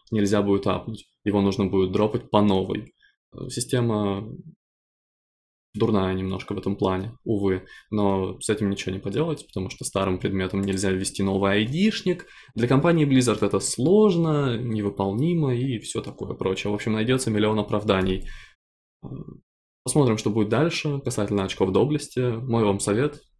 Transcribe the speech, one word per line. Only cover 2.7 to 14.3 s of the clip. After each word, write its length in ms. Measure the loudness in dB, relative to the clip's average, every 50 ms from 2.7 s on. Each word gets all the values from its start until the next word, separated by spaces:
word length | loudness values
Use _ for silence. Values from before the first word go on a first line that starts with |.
| -4 -6 -8 -10 _ _ _ _ _ _ _ _ -14
Э, 140 | -12 -12 -8
система 800 | -6 -6 -4 -2 0 0 0 0 0 0 0 -2 -2 -4 -6 -10 -14 -16 -18 -20 -20 _ _ _ _ _ _ _ _ _ _ _ _ _ _ _ _ _ _ _ _ _ _ _ -2
дурная 380 | 0 0 2 2 2 0 0 -2
немножко 400 | -2 -4 -4 -4 -6 -6 -8 -8
в 40 | -6
этом 180 | -4 -4 -2
плане, 400 | 0 0 0 0 0 -4 -8 -12 -10 -6
увы. 420 | -4 -2 0 0 0 -2 -2 -4 -12 -20 -20 _ -6
Но 500 | -2 0 0 2 0 0 -2 -4 -6 -8
с 80 | -4 -4
этим 200 | -2 0 0 -2
ничего 220 | -2 -4 -6 -6
не 80 | -6 -6
поделать, 460 | -6 -6 -4 -2 -2 -2 -4 -8 -10
потому 240 | _ -8 -8 -8 -8
что 140 | -8 -10 -10
старым 340 | -4 -2 0 0 0 -2 -2
предметом 420 | -2 -2 -2 -2 -4 -2 -2 -2
нельзя 280 | 0 0 -2 0 0 0
ввести 320 | 0 0 -2 -4 -4 -2
новый 300 | 0 0 2 2 2 2
айдишник. 760 | 2 2 0 0 0 2 2 2 0 0 -2 -2 -2 -2 -6 -18 -20 -20 -20 -10 -4
Для 100 | -2 2
компании 400 | 4 4 4 4 4 4 4 4
Blizzard 380 | 6 4 4 4 4 2 2 2
это 160 | 2 0 0
сложно, 1000 | 0 -2 -2 0 2 4 6 6 6 6 4 4 2 2